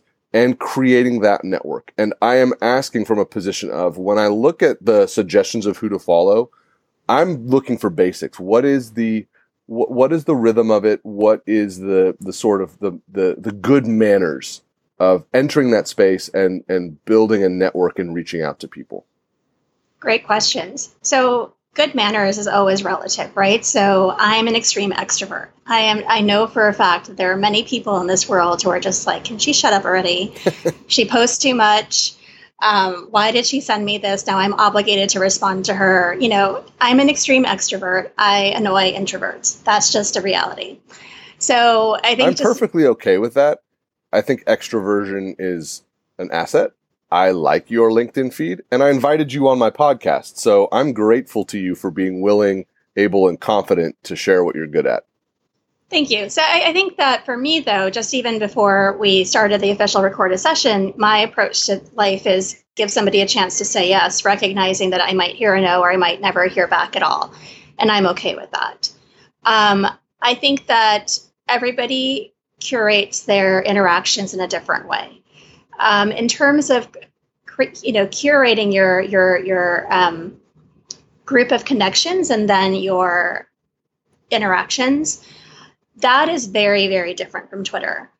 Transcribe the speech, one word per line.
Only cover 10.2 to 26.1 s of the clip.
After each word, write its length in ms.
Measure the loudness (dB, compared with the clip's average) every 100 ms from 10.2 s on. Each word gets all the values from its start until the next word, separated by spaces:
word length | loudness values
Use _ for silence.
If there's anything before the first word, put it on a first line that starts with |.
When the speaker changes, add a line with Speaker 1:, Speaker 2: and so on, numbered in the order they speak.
Speaker 1:
the 120 | 0 0
rhythm 360 | 2 2 2
of 140 | 2 2
it? 160 | -2
What 380 | -4 0 2 2 0
is 340 | -2 -2 -6
the, 360 | -2 2 2 0
the 100 | -10
sort 300 | -4 0 0
of 180 | -2 -6
the, 180 | -8 -8 _
the, 240 | -2 -2 -2
the 140 | -8
good 340 | -6 2 2 2
manners 760 | 0 4 2 2 -4 -10 -18 _ _ _ -2
of 220 | 2 2 0
entering 380 | 0 0 2 2
that 160 | 2 0
space 400 | 2 2 2 -2
and, 340 | 0 0 -2 -4
and 360 | -4 -4 -8 0
building 360 | 2 4 2
a 60 | 0
network 500 | 0 -2 0 -2 -2
and 140 | -6
reaching 280 | -6 -8 -6
out 180 | -6 -8
to 80 | -14
people? 380 | -18 -16 -18 -18 _ _ _ _ _ _ _ _ -8
Speaker 2:
Great 240 | -2 -2 0
questions. 680 | -2 -2 -4 -8 -12 -16 _
So 500 | -2 0 2 0 -4 _ _
good 220 | -4 -2 0
manners 420 | 0 0 0 -2
is 100 | -2
always 340 | 0 2 0
relative, 520 | -2 -6 -6 -6 -6 -2
right? 280 | 0 0 0
So 480 | 0 2 2 2 2
I'm 320 | 2 2 0
an 80 | 0
extreme 340 | -2 -2 -4
extrovert. 560 | -4 -4 -6 -6 -12 -16 _ -4
I 140 | 0
am, 240 | 0 0
I 100 | 0